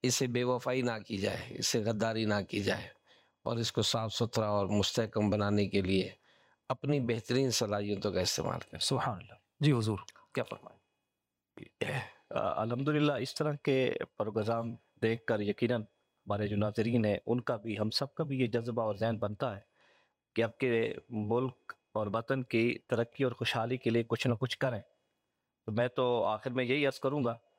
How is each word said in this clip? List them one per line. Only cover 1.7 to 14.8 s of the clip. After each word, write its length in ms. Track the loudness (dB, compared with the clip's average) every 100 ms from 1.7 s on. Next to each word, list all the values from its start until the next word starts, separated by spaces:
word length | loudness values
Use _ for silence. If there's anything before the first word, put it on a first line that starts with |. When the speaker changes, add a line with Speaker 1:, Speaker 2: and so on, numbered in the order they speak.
| 0
Speaker 1:
غداری 420 | 0 0 0 0 0
نہ 160 | 0 0
کی 100 | -2
جائے، 240 | 0 -2 -6 -18 _ -20 _ _
اور 140 | -4 -2
اس 140 | -2
کو 100 | 0
صاف 320 | 0 0 -2
ستھرا 340 | -2 0 0 0
اور 180 | 0 2
مستحکم 640 | 2 2 0 0 2 2
بنانے 380 | 2 2 2 2
کے 140 | 2
لیے 280 | 2 2 0 -6 _ _ _ _ _
اپنی 300 | -6 0 0
بہترین 520 | 0 -2 0 0 2
صلاحیتوں 600 | 2 0 0 0 0 0
کا 80 | 0
استعمال 400 | 0 0 -2 -4
کریں۔ 200 | -8 -6
Speaker 2:
سبحان 380 | -2 0 -2 -4
اللہ۔ 220 | -10 -20 _ _
جی 120 | 2
حضور، 280 | 4 2 -2 -6 -20 _
کیا 100 | -6
فرمائیں؟ 360 | -6 -8 -16 -20 _ _ _ _ _ _ _ -20 -20 _ -4 -4 -6 -16 _
Speaker 3:
آ، 320 | -4 -2 -2
الحمدللہ، 500 | -2 -2 0 2 2
اس 240 | 2 -4 -2
طرح 180 | -2
کے 400 | -2 0 2 2 0 -6 _
پروگرام 580 | -4 -2 0 -2 -4 -8